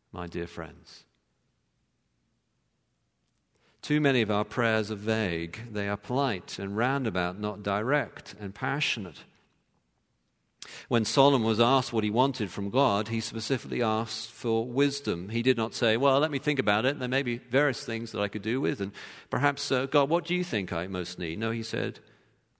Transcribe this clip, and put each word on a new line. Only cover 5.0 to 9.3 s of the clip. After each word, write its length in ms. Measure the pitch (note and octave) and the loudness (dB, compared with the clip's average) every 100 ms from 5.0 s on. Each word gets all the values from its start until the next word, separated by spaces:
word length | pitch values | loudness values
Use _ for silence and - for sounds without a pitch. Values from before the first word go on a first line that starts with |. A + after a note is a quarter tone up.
| G#2 A2 G2 E2 E2+ F#2+ A#2 | 0 0 0 -2 -4 -8 -8
They 160 | G#2 G2+ | -4 -4
are 80 | G2+ | -4
polite 640 | - B2+ C3+ F#2 - - | -4 -2 0 -4 -8 -8
and 180 | G2 G2+ | -4 0
roundabout, 640 | B2+ C#3 A#2+ F2+ F2 F#2+ | 0 0 -2 0 -2 -2
not 220 | G#2+ G2+ | -6 -4
direct 720 | G2+ G2+ A#2 D3 G#2 - - - | -2 -2 0 0 -2 -10 -16 -10
and 160 | G2+ | -10
passionate. 680 | G2+ C3 C#3+ - A#2 F#2+ - - | -6 -4 -2 -2 -4 -6 -12 -20